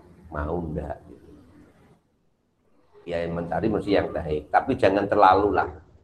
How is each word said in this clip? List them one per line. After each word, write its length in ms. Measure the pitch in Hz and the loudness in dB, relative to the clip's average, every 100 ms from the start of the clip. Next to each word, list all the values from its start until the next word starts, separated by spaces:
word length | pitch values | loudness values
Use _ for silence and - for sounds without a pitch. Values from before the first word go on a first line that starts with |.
| - - - | -18 -20 -10
mau 280 | 76 76 87 | -6 -4 -4
enggak 360 | 82 80 73 - - | -4 -6 -8 -10 -14
gitu. 160 | - - - - - - _ - _ _ _ _ _ _ _ _ _ _ - 85 | -20 -20 -20 -20 -20 -20 _ -20 _ _ _ _ _ _ _ _ _ _ -20 -8
Ya, 160 | 85 | -6
yang 160 | 85 85 | -4 -6
mencari 320 | 85 82 110 | -4 -2 -2
mesti 240 | 104 101 | -2 0
yang 160 | 90 85 | 0 0
baik, 400 | 80 78 76 - | -4 -4 -6 0
tapi 240 | 90 135 | -2 0
jangan 320 | 120 98 101 98 | 2 2 2 0
terlalu 480 | 101 95 98 104 | 4 6 6 4
lah, 160 | 87 - - - - | 0 -2 -6 -20 -20